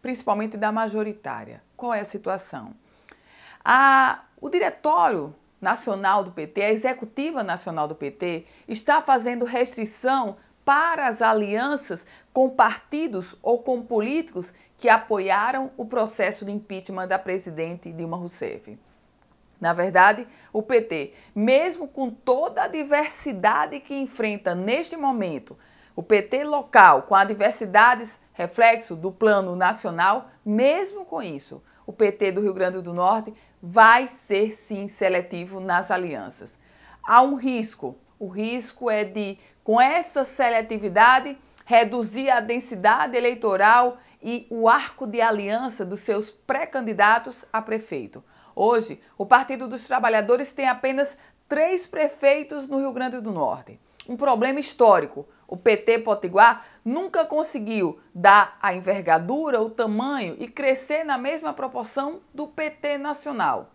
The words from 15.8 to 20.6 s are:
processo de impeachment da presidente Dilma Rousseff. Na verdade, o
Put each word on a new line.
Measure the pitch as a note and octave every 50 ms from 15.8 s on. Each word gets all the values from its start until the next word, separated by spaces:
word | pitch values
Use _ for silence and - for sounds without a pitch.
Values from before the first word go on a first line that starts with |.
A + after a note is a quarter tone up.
| A#3+
processo | A3 A#3+ B3 G#3+ A3 A3 - G3+ F#3 G3+ - G#3
de | G3 G3+
impeachment | G#3 G#3+ _ G3+ F#3 F#3 - G3 F#3 F#3 F#3
da | F#3 F#3+
presidente | F#3+ F#3 F#3 F#3+ F#3 F#3 D#3+ D3+ D#3+ E3 F3 F3 - E3+ E3
Dilma | D#3+ E3+ E3 E3+
Rousseff. | F3+ F3+ F3 - - - F#2+ - - - - - - _ _ _ _ _ _ _ _ _ _ _ _ _ _ _ _
Na | - E3 E3+
verdade, | E3+ F3+ F#3+ F3+ F#3 F#3 G3+ G#3+ G#3 B3 - _ _ _ - _
o | G#3